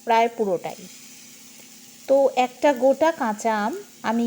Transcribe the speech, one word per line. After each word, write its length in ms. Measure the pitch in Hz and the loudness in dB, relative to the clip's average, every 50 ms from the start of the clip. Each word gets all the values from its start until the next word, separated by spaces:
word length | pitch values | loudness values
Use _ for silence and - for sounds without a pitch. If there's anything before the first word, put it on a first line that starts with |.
| - | -4
প্রায় 240 | 233 226 226 233 240 | 0 2 2 2 0
পুরোটাই। 520 | 240 - 220 196 180 160 - 160 - - 180 185 - - - - - - - - - - - - - - - - - - - - - - - - | 0 -2 -2 -2 -2 -4 -4 -8 -12 -14 -18 -20 -20 -20 -20 -20 -20 -20 -20 -20 -20 -20 -20 -20 -20 -20 -20 -20 -20 -20 -20 -20 -20 -10 -2 2
তো 220 | 269 277 277 262 - | 2 4 4 2 2
একটা 360 | 247 247 247 - - - 294 | 0 -2 -2 -2 0 0 0
গোটা 380 | 285 240 247 269 269 269 320 320 | 2 4 4 2 4 4 2 0
কাঁচা 400 | 330 330 269 226 214 208 - 226 220 208 208 | 0 0 -2 -4 -4 -2 -2 -2 0 0 -2
আম 100 | 220 311 403 415 - - - | -4 -4 -8 -12 -16 -16 -8
আমি 220 | - 214 226 233 233 | -4 -2 -2 0 0